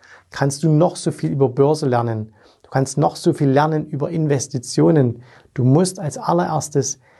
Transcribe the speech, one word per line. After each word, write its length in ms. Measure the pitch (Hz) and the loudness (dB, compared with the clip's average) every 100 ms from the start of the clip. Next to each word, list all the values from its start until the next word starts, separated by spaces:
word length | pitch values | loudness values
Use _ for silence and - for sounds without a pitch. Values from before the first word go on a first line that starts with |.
| _ - _ | _ -20 _
kannst 320 | - 143 143 | -4 -4 0
du 60 | 160 | 2
noch 260 | 151 175 - | 4 2 0
so 160 | 165 | -6
viel 180 | - 160 | -4 -4
über 200 | 151 135 | 0 0
Börse 380 | 123 139 151 143 | 2 2 2 0
lernen. 440 | 120 120 110 107 _ _ _ | 0 0 -4 -8 _ _ _
Du 60 | _ | _
kannst 280 | 135 135 - | -2 -2 0
noch 200 | 165 - | -2 0
so 160 | 175 | -2
viel 160 | - 139 | 0 2
lernen 360 | 131 156 156 151 | 2 2 -2 -4
über 240 | 139 147 | -6 -4
Investitionen. 1120 | 170 156 139 - 131 - - 160 160 127 117 - - _ | -2 0 0 -2 -8 -6 2 4 4 2 -2 -14 -20 _
Du 120 | - 127 | -2 2
musst 340 | 147 185 185 | 4 2 -2
als 180 | 151 - | -8 -6
allererstes 800 | - 170 175 156 - 143 127 - _ _ | -2 0 0 -4 -2 -2 -2 -6 _ _